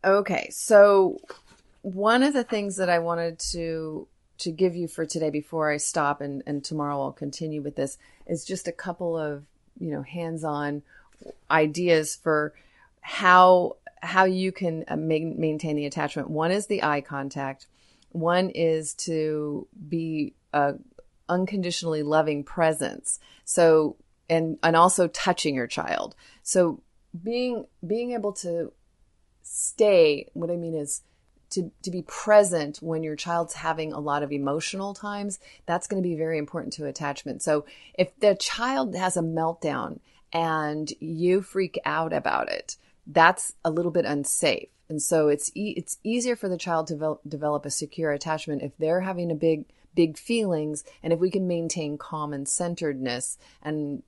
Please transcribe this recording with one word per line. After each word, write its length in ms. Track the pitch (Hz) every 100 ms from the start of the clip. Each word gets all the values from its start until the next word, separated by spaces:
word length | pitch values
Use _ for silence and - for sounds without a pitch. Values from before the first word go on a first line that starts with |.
Okay, 460 | 190 196 202 180 -
so 720 | - - 208 208 196 190 - - - _ - _ _
one 400 | 196 185 208 240
of 100 | 269
the 120 | 285
things 320 | 233 214 202 190
that 120 | 185
I 120 | 170
wanted 380 | 170 170 170 165 -
to, 580 | 170 165 160 160 156 - _ _ _
to 120 | 180
give 240 | 160 185
you 140 | 170 165
for 160 | -
today 240 | 160 165 156
before 420 | 151 147 165 151
I 60 | 147
stop, 460 | - 170 147 143
and, 200 | 143 139 -
and 180 | 147
tomorrow 340 | 139 156 143 143
I'll 100 | 139
continue 480 | 139 143 - 160 151
with 160 | 143 143
this, 220 | 139 - _ _ -
is 200 | 165 -
just 200 | 185 -
a 60 |
couple 460 | 170 185 170 175 165
of, 260 | 151 143 147 _ _ -
you 120 | 175
know, 100 | 147
hands-on 800 | 135 170 165 165 156 147 147 147 - - _ _ - - _
ideas 640 | 160 156 156 175 160 151 -
for 380 | - 156 151 _ _ _ _ _
how, 760 | - - 190 180 185 185 175 - - _
how 220 | 165 185
you 280 | 190 185 190
can, 320 | 185 180 160 -
uh, 80 |
ma-, 400 | 151 160 156 160
maintain 400 | 156 160 156 160
the 120 | 147 147
attachment. 420 | 160 147 - -
One 220 | 151 160
is 160 | 196 202
the 160 | 208
eye 180 | 151 147
contact. 680 | 139 139 139 143 135 135 - _ _ _ _
One 400 | 175 165 180 185
is 420 | - 165 160 151
to 720 | - - 160 156 151 147 147 - - 151
be 460 | 165 165 156 147 _ _
a 220 | 147 143 135 - - - _ -
unconditionally 760 | 180 185 202 175 170 165 156
loving 420 | 147 156 156 147
presence. 720 | 143 - 160 156 - - - - _ - -
So, 500 | - 165 160 156 - _ _ _
and, 300 | - 160 160
and 140 | 165 160
also 320 | 180 - 175
touching 460 | - - 175 160
your 120 | 135 117
child. 480 | - - - - - - _
So 400 | - 185 175 143 _ _ _ 170
being, 420 | 190 240 247 240 277 _ 170
being 260 | 214 240
able 220 | 240 208
to 360 | 202 175 170 156 _ _ _ _ _ _ _
stay, 840 | - - - - 214 185 160 143 -
what 160 | - 165
I 60 | 175
mean 180 | 170
is 260 | 160 147 - _ _ _ _ _
to, 220 | - 180 _
to 80 | -
be 120 | 180
present 800 | 156 - - 214 202 175 147 147
when 200 | 165 160
your 140 | 160 151
child's 380 | 170 170 165
having 400 | - 160 160 156
a 40 | 147
lot 240 | 151 143
of 80 | 143
emotional 600 | 143 139 147 - 190 196
times, 460 | 196 208 202 202 190 - -
that's 220 | - 175 -
gonna 160 | 196
be 140 | 180 160
very 200 | 160 160
important 380 | 147 170 -
to 100 | -
attachment. 580 | 147 135 143 143 - -
So 220 | - 151 147 - -
if 200 | - 180 _
the 140 | 208
child 600 | 196 - - 240 269 254
has 220 | 180 185 180
a 60 |
meltdown 800 | 165 160 160 170 156 131 - - _ _ _
and 580 | 165 165 156 151 151 151 -
you 400 | 160 160 175 190
freak 400 | 185 190 185 - -
out 260 | 151 165
about 380 | - - 62 -
it, 260 | - - - _ _ -
that's 420 | 151 165 185 - -
a 60 | 170
little 200 | 160 175
bit 140 | 170
unsafe. 640 | 107 143 143 - 156 110 - _ _
And 140 | 156
so 240 | - 160 151
it's 220 | 151 - -
e-, 180 | 208 -
it's 220 | - -
easier 320 | 214 240 240 240
for 120 | 196
the 100 | 175
child 280 | - 165 160
to 60 |
devel-, 240 | 151 156 151 147
develop 400 | 147 151 147 156
a 40 |
secure 420 | - 151 - 160
attachment 500 | 143 165 156 160 143
if 140 | 143 _
they're 220 | 160 175
having 320 | 185 180 175
a 20 |
big, 300 | 156 165 156 - _ _ -
big 200 | 165 147
feelings, 680 | - 233 208 165 151 151 - -
and 100 | -
if 60 | 165
we 120 | 185
can 180 | 190 185
maintain 500 | 170 165 175 151 147
calm 340 | - 156 147
and 140 | 143 139
centeredness 880 | - 175 170 160 135 131 123 - - - _
and 420 | 151 151 147 139